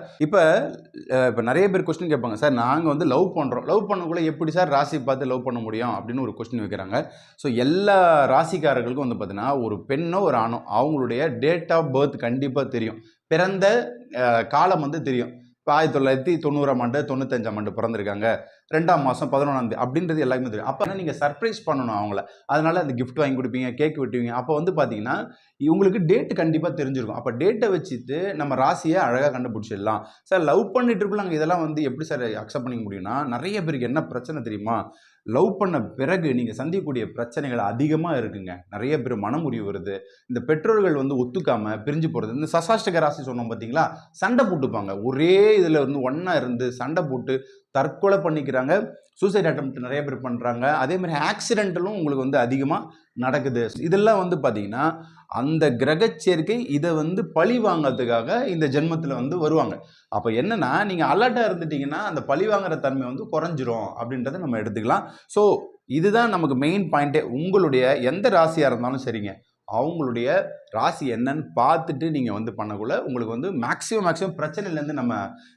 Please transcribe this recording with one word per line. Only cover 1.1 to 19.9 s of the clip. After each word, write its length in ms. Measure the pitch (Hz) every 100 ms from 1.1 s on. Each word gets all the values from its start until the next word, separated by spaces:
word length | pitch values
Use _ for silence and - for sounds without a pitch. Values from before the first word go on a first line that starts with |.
அ, 160 | 127 127
இப்ப 140 | 120
நிறைய 280 | 117 143 196
பேர் 120 | 185
கொஸ்டின் 300 | 175 156 175
கேட்பாங்க, 220 | 147 120
"சார், 180 | 107 -
நாங்க 360 | 120 120 147 165
வந்து 180 | 147 147
லவ் 260 | 127 190 170
பண்றோம், 300 | 135 - -
லவ் 240 | 196 190
பண்ணக்குள்ள 340 | 190 170 175
எப்படி 280 | 160 151 160
சார் 160 | 170 175
ராசி 320 | 139 143 156
பார்த்து 260 | 123 135 135
லவ் 180 | 127
பண்ண 160 | 127 120
முடியும்?" 300 | 110 110 120
அப்படின்னு 320 | 101 104 127
ஒரு 120 | 123 -
கொஸ்டின் 260 | 113 120
வைக்கிறாங்க. 440 | 101 95 95 117 156 - - -
So, 160 | 143
எல்லா 760 | 120 135 180 202 196 180 151 131
ராசிக்காரர்களுக்கும் 800 | 131 165 180 151 127 117 127 131
வந்து 180 | 104 98
பார்த்தீங்கன்னா 380 | 98 123 143
ஒரு 220 | 110 104 -
பெண்ணோ 320 | 139 170 185
ஒரு 180 | 185 123
ஆணோ 240 | 113 117 -
அவங்களுடைய 680 | 107 143 151 123 120 160 113
date 320 | 139 170 165
of 140 | 165 156
birth 320 | 131 143 -
கண்டிப்பா 460 | 120 131 139 135
தெரியும். 360 | 131 120 110 110 - _ -
பிறந்த, 640 | 160 185 160 196 240 233 - - 120
அ, 320 | 123 117 110
காலம் 340 | 143 185 175
வந்து 200 | 143 156
தெரியும். 300 | 139 127 120 - - _
இப்ப 160 | -
ஆயிரத்தி 260 | 147 160 143
தொள்ளாயிரத்தி 400 | 135 135 131 165
தொண்ணூறாம் 420 | 151 147 143 123
ஆண்டு 200 | 120 139
தொண்ணூத்தஞ்சாம் 540 | 147 131 135 127 110 104
ஆண்டு 160 | 104
பிறந்திருக்காங்க, 680 | 113 113 113 101 101 113 101 - - - 156
ரெண்டாம் 280 | 165 170
மாசம் 280 | 135 123 143
பதினொன்னாம் 360 | 139 143 135 117
தேதி 140 | -
அப்படின்றது 380 | 127